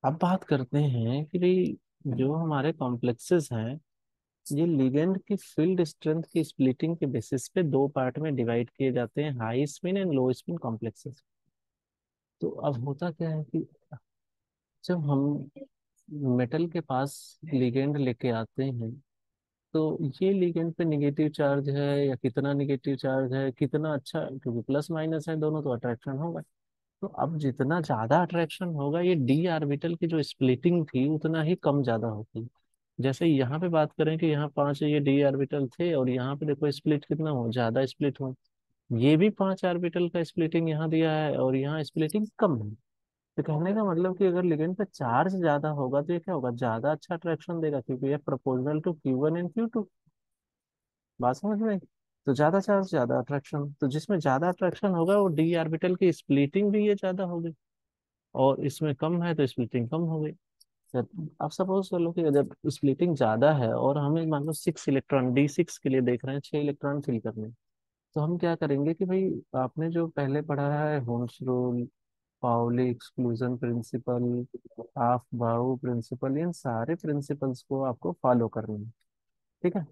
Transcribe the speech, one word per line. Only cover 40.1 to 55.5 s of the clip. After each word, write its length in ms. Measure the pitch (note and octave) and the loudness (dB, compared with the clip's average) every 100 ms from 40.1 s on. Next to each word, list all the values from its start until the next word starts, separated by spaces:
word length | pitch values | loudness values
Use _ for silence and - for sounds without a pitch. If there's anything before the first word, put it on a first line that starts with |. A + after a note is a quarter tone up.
| F3 | -2
स्प्लिटिंग 460 | E3 - D#3+ E3 E3 | -4 -2 0 0 0
यहाँ 200 | D3+ D#3 | 0 0
दिया 220 | D#3+ D#3+ | 2 2
है 240 | D#3 D3+ C3+ | 2 0 2
और 180 | C3 C3 | 2 2
यहाँ 260 | C#3 D#3 | 0 -4
स्प्लिटिंग 440 | C#3+ - D#3 G#3+ G#3+ - | -4 -2 0 0 -4 0
कम 180 | G3+ B2+ | 2 2
है। 120 | G#2 G#2+ _ _ _ _ _ - | -4 -12 _ _ _ _ _ -6
तो 60 | |
कहने 320 | D3 D3+ F3 | -2 -2 0
का 100 | G#3+ | 0
मतलब 320 | G3+ E3+ F#3 F#3 | 0 0 0 2
कि 60 | |
अगर 180 | G3 F3+ | 2 2
लिगेंड 340 | F3+ D3+ D#3+ F#3 | 2 2 0 -2
पे 80 | |
चार्ज 480 | G3+ - B2+ A#2+ F3+ | -6 -4 0 2 2
ज़्यादा 360 | F#3+ E3+ D3 D#3 | 2 2 2 0
होगा, 340 | D3 C3 C#3 | -2 0 0
तो 100 | D3 | 0
ये 60 | F3 | -4
क्या 160 | E3 | -2
होगा, 160 | E3+ B2 | -2 -2
ज़्यादा 420 | A#2 B2 A2+ C3+ | -2 -2 0 -2
अच्छा 220 | D3+ - | -2 -4
अट्रैक्शन 460 | E3+ E3+ D#3 - E3+ | -6 -2 -4 -4 -4
देगा, 200 | D#3+ C#3+ | -2 -2
क्योंकि 260 | - B2+ C3+ | -4 -4 -2
ये 120 | C#3+ | -2
proportional 640 | - C3 - B2+ C3 D3+ F3+ | -2 -4 0 0 0 -2 -2
to 80 | D#3+ | -4
क्यू 140 | C#3+ C3 | -2 0
वन 260 | D3+ E3+ | 2 0
and 100 | F3 | -2
क्यू 120 | A3+ A3+ | -2 -2
टू। 220 | A#3 G3 _ _ _ _ _ _ _ _ _ _ _ _ _ | -2 -6 _ _ _ _ _ _ _ _ _ _ _ _ _
बात 160 | B2 B2+ | 0 0
समझ 220 | G3+ G#3 | -2 -2
में 100 | A3 | -2
आई? 80 | G3 - _ _ _ - | -2 -6 _ _ _ -2
तो 80 | |
ज्यादा 260 | B2+ D3+ G3 | 2 4 4
चार्ज, 300 | G3 G3+ F#3+ | 2 0 2
ज्यादा 280 | D#3+ A#2+ B2+ | 0 0 0
अट्रैक्शन। 540 | B2 C#3 - D#3 C#3+ | -2 -6 -4 -6 -6
तो 160 | C#3+ C#3+ | -2 -2
जिसमें 300 | D3 - G3 | -2 -2 0
ज्यादा 300 | C#3+ C3 E3+ | 2 2 0
अट्रैक्शन 400 | F3+ F3+ D#3+ G3+ | 0 -2 0 -2
होगा, 280 | F3 E3 G3+ | 2 4 4
वो 100 | G3 | 4
डी 260 | D3+ E3 | 2 2